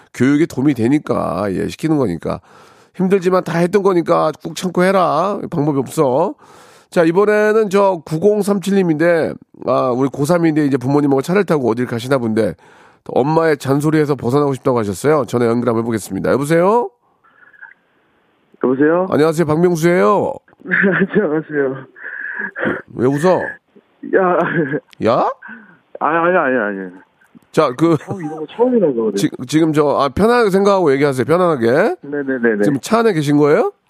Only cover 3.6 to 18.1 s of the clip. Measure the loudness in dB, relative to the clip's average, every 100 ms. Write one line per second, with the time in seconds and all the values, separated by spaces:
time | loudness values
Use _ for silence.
3.6 | 0 2 2 0 0 0 0 -4 -10 -8
4.6 | -4 0 2 2 2 0 -2 -4 -6 -2
5.6 | -2 -2 -2 0 0 0 -2 -6 -18 -20
6.6 | -20 -20 _ 0 2 2 2 2 2 2
7.6 | 2 2 2 0 -4 0 2 2 0 -2
8.6 | 0 2 2 2 2 2 0 -6 _ -8
9.6 | -2 0 0 0 -2 -2 0 2 2 2
10.6 | 0 0 0 2 2 2 0 0 0 0
11.6 | 0 -2 -4 -6 -2 -2 0 0 0 -4
12.6 | -16 -20 -20 _ -4 0 2 2 2 0
13.6 | 0 0 2 0 0 -2 -2 0 0 -2
14.6 | -2 0 -2 -2 0 0 0 0 0 0
15.6 | 0 -2 -2 -4 -4 -4 0 0 0 2
16.6 | 2 0 -2 _ _ _ _ _ -20 -20
17.6 | -20 _ _ _ _